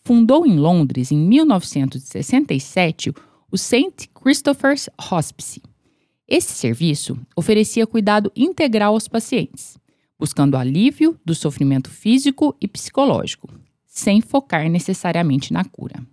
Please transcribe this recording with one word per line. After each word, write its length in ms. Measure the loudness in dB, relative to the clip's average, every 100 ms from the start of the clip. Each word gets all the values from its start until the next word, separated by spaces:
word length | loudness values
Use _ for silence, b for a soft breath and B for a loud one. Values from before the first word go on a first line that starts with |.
fundou 440 | 4 4 6 6 4
em 120 | 4
Londres, 540 | 4 4 2 -2 -2
em 60 | 0
mil 260 | 4 4
novecentos 600 | 4 2 0 -4 -4 -6
e 40 | -12
sessenta 460 | -10 0 0 0
e 60 | -4
sete, 520 | -2 0 0 0 -8 -8 b b b
o 60 | -8
Saint 500 | 0 0 0 -6 -20
Christopher's 760 | _ 0 2 0 0 0 0 -6 -16 -4
Hospice. 500 | -4 -4 -10 -16 -16 -20 _ _ _ _ _ _
Esse 260 | 0 0
serviço 640 | -4 -4 -2 -2 -2 -6 -10 -8 -6
oferecia 500 | 0 2 2 0 -2
cuidado 460 | 0 2 2 0 0
integral 580 | -2 0 0 2 2
aos 140 | 0 -2
pacientes, 720 | -6 -2 -4 -4 -12 -20 -20 _ _ _ _
buscando 360 | -6 0 2 2
alívio 640 | -2 0 0 2 0 0 -6
do 100 | -4
sofrimento 540 | -4 -2 0 0 -4
físico 680 | -6 0 2 2 0 -2 -2
e 60 | -10
psicológico, 840 | -8 -6 0 0 0 -4 -12 -18 -20 _ _ _
sem 360 | -6 2 2
focar 480 | 2 -2 -2 -2 0
necessariamente 800 | -2 -2 -4 -2 0 0 0 -2
na 120 | -4 -4
cura. 360 | -8 -14 -14 -20